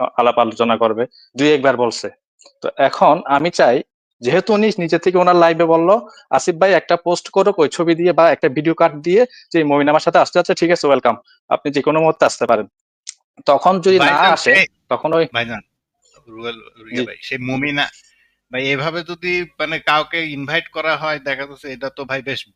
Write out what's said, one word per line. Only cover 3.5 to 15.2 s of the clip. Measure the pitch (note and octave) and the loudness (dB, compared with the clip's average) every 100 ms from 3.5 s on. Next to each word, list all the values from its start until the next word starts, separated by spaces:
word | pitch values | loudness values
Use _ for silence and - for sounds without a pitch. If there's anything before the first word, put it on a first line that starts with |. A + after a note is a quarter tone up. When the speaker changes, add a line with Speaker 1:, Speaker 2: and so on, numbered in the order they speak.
Speaker 1:
চাই, | - D3 C3+ - _ _ _ | 2 2 2 -2 _ _ _
যেহেতু | A#2+ E3 G#3 | -2 -2 0
উনি | G#3 G#3+ F#3+ | 0 0 -2
নিজে | E3+ E3 | -2 -2
থেকে | F#3+ F3+ | 2 2
ওনার | F3 F3 | 4 4
লাইভে | E3+ E3 | 4 4
বলল, | E3 E3 E3+ A3 A#3 - - | 2 2 4 2 -2 -18 -4
আসিফ | C3+ - | -2 0
ভাই | E3 F#3+ | 0 2
একটা | E3+ - F3 | 2 2 -2
পোস্ট | F3 F3 - | -2 -4 -2
করুক | G3 G3 G3 | 0 0 2
ওই | C#3+ | 0
ছবি | - E3+ | 0 -2
দিয়ে | E3 F3 | 0 2
বা | D3+ E3 | 4 4
একটা | C3+ D3+ | 4 0
ভিডিও | C3+ D#3 | -2 -2
কাট | D#3+ E3 | 0 0
দিয়ে | D3 E3 G3 B3 - _ | 0 0 0 0 -4 _
যে, | E3+ | -2
"মমিন | D3 C#3+ C#3+ | 0 2 2
আমার | D3+ | 0
সাথে | E3+ F3 | 2 2
আসতে | C#3+ F3+ | 2 2
যাচ্ছে, | F3 | 0
ঠিক | F3 E3+ | 0 0
আছে, | F3 D3 | 2 2
ওয়েলকাম, | C3 B2 A2+ _ _ - | 2 2 -2 _ _ -6
আপনি | - D3 | -4 -2
যে | C#3+ | -4
কোনো | B2+ D#3 | 0 0
মুহূর্তে | D#3+ D#3 | 0 2
আসতে | C3+ - A#2 | 0 0 0
পারেন।" | A2 G#2 _ _ _ - - _ _ - | 0 -2 _ _ _ -20 -20 _ _ 0
তখন | C#3 F3+ F#3+ | 2 2 2
যদি | F#3+ F#3+ | 2 2
Speaker 2:
ভাই, | C#3+ | 4
Speaker 1:
না | D3 | 4
Speaker 2:
ভাই, | F3+ | 2
Speaker 1:
আসে, | D#3+ - | 2 2
Speaker 2:
এই | F#3+ F#3 _ - | 0 0 _ -6
Speaker 1:
তখন | A#2+ D#3 | -4 -2
ওই | E3 | -2